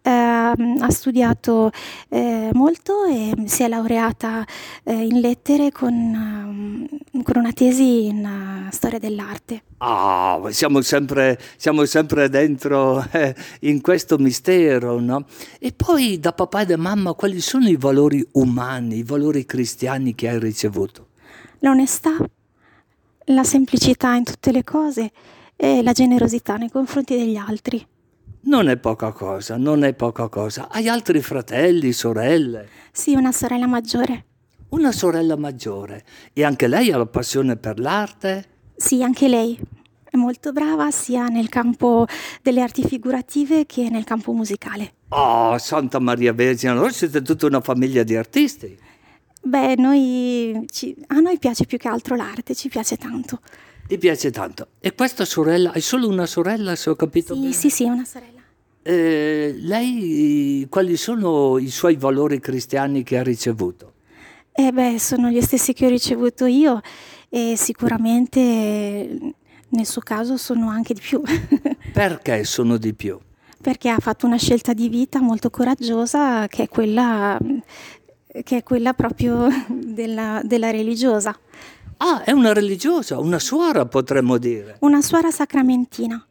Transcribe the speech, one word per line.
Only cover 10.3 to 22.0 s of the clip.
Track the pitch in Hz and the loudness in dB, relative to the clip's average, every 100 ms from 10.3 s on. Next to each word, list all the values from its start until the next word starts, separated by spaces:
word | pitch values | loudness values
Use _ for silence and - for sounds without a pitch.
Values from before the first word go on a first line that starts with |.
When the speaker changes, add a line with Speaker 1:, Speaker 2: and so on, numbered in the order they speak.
| 87 101 | 0 -2
Speaker 2:
siamo | 107 151 139 | 0 2 4
sempre, | 127 143 139 139 131 123 - - | 4 0 0 2 2 2 -4 -4
siamo | - 151 | 0 2
sempre | 147 156 151 156 139 | 2 2 2 2 2
dentro, | 135 151 139 147 139 135 131 131 | 4 2 0 0 2 4 2 0
<laughs> | |
eh, | 165 143 131 - - | 0 0 -2 -14 -6
in | 147 147 | 0 0
questo | 143 180 - 156 | 2 0 2 2
mistero, | 135 120 - 185 165 127 120 120 | 2 2 2 4 4 2 0 -2
no? | 120 131 147 - - - | 0 -2 -6 -18 -20 -10
E | 254 | -10
poi | - - 330 247 185 | -4 0 2 2 0
da | 170 | -4
papà | - 180 196 | -2 -2 0
e | 202 | 0
da | 165 | 0
mamma | 170 208 185 | 0 0 -2
quali | 160 202 185 | -2 -4 -2
sono | - 262 233 | -2 2 4
i | 160 | 4
valori | 135 135 147 143 - | 4 4 4 2 0
umani, | 139 127 123 123 131 117 110 | 2 2 0 -4 -6 -6 -6
i | |
valori | 120 143 151 147 | -4 -2 0 -2
cristiani | 127 127 120 - 131 135 131 | -4 -4 -4 -4 -4 -2 -2
che | 110 117 | -2 -2
hai | 117 | -2
ricevuto? | 113 110 110 104 98 - - _ - - - _ | -2 -2 -4 -2 -6 -8 -20 _ -20 -20 -20 _
Speaker 1:
L'onestà, | 269 262 262 - | 2 4 2 0